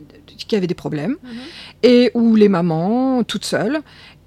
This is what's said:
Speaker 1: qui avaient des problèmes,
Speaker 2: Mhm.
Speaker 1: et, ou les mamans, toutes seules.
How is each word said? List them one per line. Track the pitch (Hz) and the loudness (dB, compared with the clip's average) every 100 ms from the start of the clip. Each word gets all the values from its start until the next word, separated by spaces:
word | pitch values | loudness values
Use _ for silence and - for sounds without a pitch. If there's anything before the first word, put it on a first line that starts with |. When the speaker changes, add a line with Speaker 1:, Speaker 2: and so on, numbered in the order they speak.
| 151 - - - - | -20 -20 -20 -20 -4
Speaker 1:
qui | 214 | -2
avaient | 175 | -2
des | |
problèmes, | 175 151 151 160 302 | -6 -8 -6 -6 -8
Speaker 2:
Mhm. | 254 233 277 - - - | -10 -16 -16 -18 -20 0
Speaker 1:
et, | 240 247 247 | 4 6 4
ou | 233 226 220 | 2 2 4
les | 208 | 4
mamans, | 180 175 160 180 240 262 254 | 4 0 -2 -2 -2 0 -2
toutes | 226 - | -2 -6
seules. | - 131 196 311 - - - - | -6 -4 -2 -4 -8 -18 -20 -10